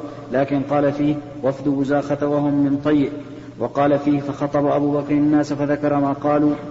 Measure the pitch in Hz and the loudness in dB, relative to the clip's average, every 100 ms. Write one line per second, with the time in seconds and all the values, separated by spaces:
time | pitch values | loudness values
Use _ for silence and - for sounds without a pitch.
0 | - - - 127 139 143 131 143 143 143 | -6 -14 -4 -2 0 0 0 2 2 2
1 | 147 151 - - 127 139 147 139 135 143 | 0 -2 -6 -4 -2 0 -2 0 0 0
2 | 139 147 147 147 143 143 139 139 147 151 | 0 -2 0 0 2 2 2 0 2 2
3 | 123 - - - - - 117 139 143 139 | 2 -4 -12 -16 -16 -6 -4 2 2 2
4 | 147 147 143 139 143 147 143 143 147 147 | 2 0 -2 -4 -2 0 2 2 0 -2
5 | 143 147 147 151 143 143 143 147 147 143 | 0 2 4 4 2 -2 0 0 0 2
6 | 139 139 147 147 147 147 - | 0 0 0 2 2 0 -6